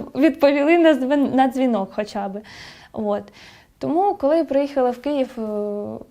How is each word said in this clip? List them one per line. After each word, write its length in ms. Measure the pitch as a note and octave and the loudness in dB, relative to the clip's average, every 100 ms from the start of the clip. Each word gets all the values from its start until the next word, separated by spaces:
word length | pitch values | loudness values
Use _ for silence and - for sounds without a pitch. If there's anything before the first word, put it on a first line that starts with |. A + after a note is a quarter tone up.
| - B3+ | -2 2
відповіли 600 | D4 C4+ C#4+ C#4+ C#4+ E4+ | 2 4 2 4 4 6
на 160 | D#4+ | 6
дзвін-, 420 | C4 B3+ D4 C4 B3+ | 4 2 0 2 2
на 120 | C4 | 2
дзвінок 440 | B3+ C4 G#3 F#3+ - | 2 0 0 -4 -6
хоча 320 | G#3+ G#3 G3 | -8 -6 -8
б. 140 | G3+ G#3+ - - - - | -10 -14 -20 -20 -20 -16
От. 300 | - G#3 G#3 G#3 - - - _ _ | -8 -4 -4 -6 -20 -20 -20 _ _
Тому, 380 | C4 D#4+ G4+ - | -4 0 0 0
коли 220 | C#4 E4 | 0 0
я 60 | |
приїхала 460 | C#4+ C#4 C#4+ C#4 B3 | 2 0 0 0 -2
в 80 | A#3+ | -2
Київ, 420 | C#4+ C#4+ B3+ A#3 | -4 -4 -4 -6
е, 40 | A3 G#3 G#3 G#3 G#3+ A3 - | -6 -6 -6 -6 -8 -12 -16